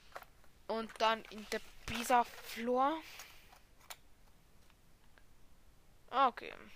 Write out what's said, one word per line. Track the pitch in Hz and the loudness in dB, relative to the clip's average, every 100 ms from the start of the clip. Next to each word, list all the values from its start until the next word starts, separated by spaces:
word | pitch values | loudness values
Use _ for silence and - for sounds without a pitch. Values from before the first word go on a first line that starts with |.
| - - - - - - - | -16 -16 -16 -20 -20 -12 -6
Und | 220 220 - | -4 -4 2
dann | 220 226 - | 2 2 -4
in | 214 208 | -12 -6
der | - - - - | -6 -6 -12 -6
Pisa | 226 233 240 | -2 6 6
Floor. | 226 - - 226 233 254 269 320 - - - - - - - - - - - - - - - - - - - - - - - - - - - - - - - | 6 -2 -10 -4 0 4 4 0 -6 -16 -16 -18 -20 -20 -20 -20 -20 -20 -20 -20 -20 -20 -20 -20 -20 -20 -20 -20 -20 -20 -20 -20 -20 -20 -20 -20 -20 -20 -2
Ah, | 254 262 | 4 4
okay. | - - - - | 2 -10 -12 -16